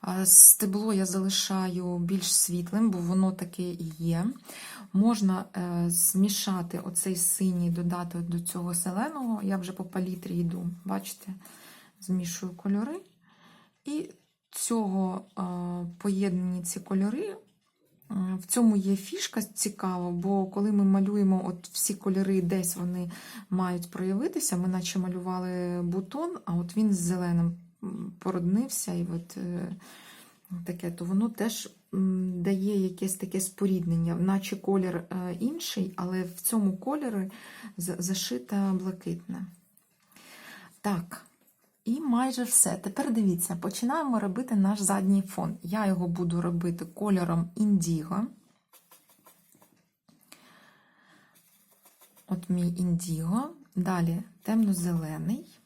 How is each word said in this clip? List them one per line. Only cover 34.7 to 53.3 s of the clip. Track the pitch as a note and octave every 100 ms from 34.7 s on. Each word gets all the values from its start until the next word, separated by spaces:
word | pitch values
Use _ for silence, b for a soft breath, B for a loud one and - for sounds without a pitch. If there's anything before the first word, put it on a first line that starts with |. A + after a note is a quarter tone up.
| G3 F#3 F3
е, | F3 F#3 F3+ F3
інший, | A3+ E4 - - F#3 -
але | F3+ F#3
в | F3+ -
цьому | - A3+ G3+ F#3+
кольорі | - D4 C4+ G#3 F#3+ B B B A3+ -
за-, | F3 E3+
зашите | F3+ F#3+ - B3 - G3+ G3
блакитне. | F#3 F#3 F#3 - E3+ - F3+ - - _ _ _ _ _ B B B B B B -
Так, | G#3 F#3 E3+ - - _ _ _ _ _ -
і | C4
майже | D#4 A#3 C4 B3+
все. | A#3+ - - F3+
Тепер | G3 G3 -
дивіться, | A3+ G3+ F3 - F3
починаємо | F#3+ - A#3+ D4+ D4 A3+
робити | G#3 F#3+ B3+ G#3+
наш | F#3+ G#3
задній | F#3+ G3 F#3+ G3
фон. | F#3+ - E3+ -
Я | E3+ G#3+ G3+
його | F#3 F3+
буду | F3 F3 E3+
робити | F3 E3+ F3 E3+ E3
кольором | - G#3 F#3+ F3 E3+ E3+ -
індіго. | G#3+ G3 E3+ E3 D#3+ F#3 A#3 - _ _ _ - _ - _ _ - _ _ _ _ _ _ _ _ _ _ B B B B B B B B B B B _ _ _ _ - _ - _ -
От | F3+ F3
мій | F3+ F3 F3
індіго. | F3+ E3+ F3 D#3+ E3